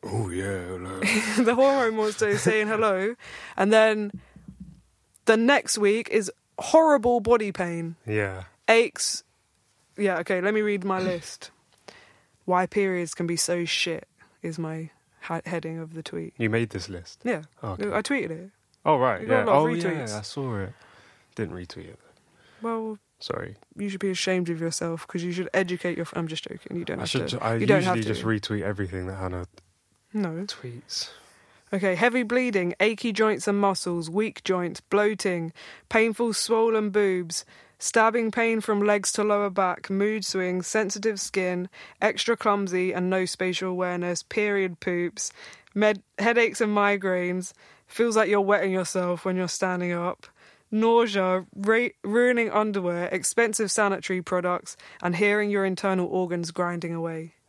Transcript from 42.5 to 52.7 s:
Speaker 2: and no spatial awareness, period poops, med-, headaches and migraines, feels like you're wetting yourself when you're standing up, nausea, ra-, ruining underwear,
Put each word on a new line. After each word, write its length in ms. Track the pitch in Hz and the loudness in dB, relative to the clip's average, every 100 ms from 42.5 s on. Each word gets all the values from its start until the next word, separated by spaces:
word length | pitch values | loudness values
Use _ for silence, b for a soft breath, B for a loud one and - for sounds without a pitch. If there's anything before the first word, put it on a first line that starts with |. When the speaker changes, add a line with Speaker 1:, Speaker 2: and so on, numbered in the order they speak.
| 202 196 180 185 | 2 0 0 0
Speaker 2:
and 180 | 175 180 | 0 0
no 140 | 190 | 0
spatial 460 | 185 - 185 180 190 | -2 -2 -4 -2 -4
awareness, 520 | 180 180 175 175 175 | -4 -2 -2 -4 -4
period 560 | - - 208 202 190 170 | -4 -2 0 0 -2 -4
poops, 540 | - 175 175 - - B B B B | -4 -2 -2 -4 -10 B B B B
med-, 280 | 202 214 208 _ - | 2 2 2 _ 0
headaches 420 | 208 233 226 208 | 2 4 2 2
and 140 | 214 | 0
migraines, 800 | 208 202 202 190 180 180 180 180 - b b b | 4 4 2 0 0 0 -4 -6 -16 b b b
feels 280 | - 233 220 | 0 2 4
like 120 | 214 | 4
you're 100 | 208 | 4
wetting 300 | 196 202 190 | 4 2 2
yourself 540 | 185 175 185 180 175 | 0 -2 -2 -2 -2
when 120 | 190 185 | -2 -2
you're 120 | 180 | -2
standing 440 | - 185 180 180 | -2 -2 -2 -2
up, 340 | 175 175 - - b b b b | -2 -4 -6 -14 b b b b
nausea, 760 | 214 226 233 233 202 185 185 180 - | 0 4 4 4 2 2 0 -2 -6
ra-, 320 | 202 220 240 - | 2 2 2 -4
ruining 460 | - 220 247 240 226 | -2 2 4 4 2
underwear, 540 | 208 214 | 2 0